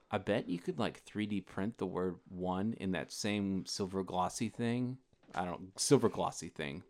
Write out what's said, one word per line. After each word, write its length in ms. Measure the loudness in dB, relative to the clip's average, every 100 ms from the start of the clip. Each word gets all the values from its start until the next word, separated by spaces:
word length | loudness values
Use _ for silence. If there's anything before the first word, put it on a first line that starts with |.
| -4
I 40 | -2
bet 300 | 2 2 0
you 100 | -4
could, 180 | -2 -2
like, 220 | -2 -2
three 240 | -6 -2 0
D 140 | 0
print 340 | -4 -4 -2 -2
the 80 | -2
word 320 | 0 0 -2 -8
one 420 | -4 0 0 0
in 180 | 0 0
that 200 | 0 -2
same 540 | -4 0 2 2 0 -2
silver 360 | -4 -2 -2
glossy 440 | 0 0 0 0 -4
thing. 500 | -2 0 0 -2 -4 _ _ -8
I 100 | -2
don't, 340 | -2 -4 -6 -2
silver 300 | 6 8 6
glossy 400 | 2 -2 -2 -8
thing. 340 | -6 -6 -6 -10